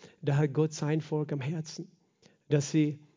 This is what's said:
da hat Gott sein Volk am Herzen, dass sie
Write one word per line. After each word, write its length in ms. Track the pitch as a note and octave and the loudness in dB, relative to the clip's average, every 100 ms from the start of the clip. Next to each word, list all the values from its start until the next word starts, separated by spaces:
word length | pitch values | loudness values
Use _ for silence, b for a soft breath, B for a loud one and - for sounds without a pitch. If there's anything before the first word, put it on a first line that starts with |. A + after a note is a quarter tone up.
| B B | B B
da 160 | C#3+ C#3+ | 0 2
hat 160 | D3+ | 2
Gott 200 | C3 D#3 | 2 0
sein 280 | D#3 D3 D#3+ | 0 0 0
Volk 320 | D#3 D3+ D3+ | 0 -4 -2
am 80 | C#3+ | -4
Herzen, 480 | C3 E3 D#3 - - _ _ b b b - | -4 -4 -6 -12 -14 _ _ b b b 0
dass 240 | C#3+ C#3+ | 0 2
sie 260 | D#3 D3+ D3 - | 2 2 0 -12